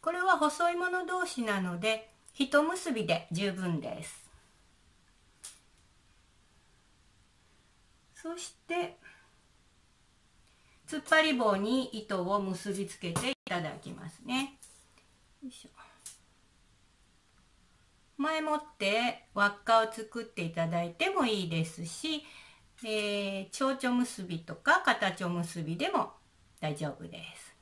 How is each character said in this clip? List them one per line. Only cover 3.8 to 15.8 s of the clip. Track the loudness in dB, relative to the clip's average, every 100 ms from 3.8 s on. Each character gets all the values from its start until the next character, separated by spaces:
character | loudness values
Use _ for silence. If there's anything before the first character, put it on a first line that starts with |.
| -4 -10
す。 | -12 -16 -20 -20 _ _ _ _ _ _ _ _ _ _ -20 -20 _ _ _ _ _ _ _ _ _ _ _ _ _ _ _ _ _ _ _ _ _ _ _ _ _ -14
そ | -10 -10
し | -12 -16 -4
て、 | -4 -4 -8 -20 -20 -20 _ _ _ _ _ _ _ _ _ _ _ _ _ _ _ -10
突 | -10
っ | 4
張 | 6
り | 6
棒 | 4 4 4
に | 2 2 0 -8
糸 | -4 -2
を | 2 2
結 | 0 -4 -4
び | -4 -4
つ | -6
け | -4
て | -2 -2
い | -4 -4
た | -4
だ | -4 -8
き | -14
ま | -12 -14
す | -14 -4
ね。 | -2 -2 -10 -20 -20 _ -20 _ _ _ _
よ | -16
い |
し | -16 -20
ょ。 | -20